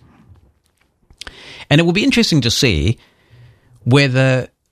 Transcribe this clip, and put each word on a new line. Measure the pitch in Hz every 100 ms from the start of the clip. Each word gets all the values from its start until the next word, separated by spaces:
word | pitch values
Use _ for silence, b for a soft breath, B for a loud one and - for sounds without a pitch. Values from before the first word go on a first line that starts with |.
| _ _ - - _ _ _ _ _ _ _ - - B B B B
And | 147
it |
will | 170
be | 175
interesting | 277 240 220 156
to | 120
see | - 135 80 80 - b b b b b b b b
whether | - 139 139 127 131 131 - _ _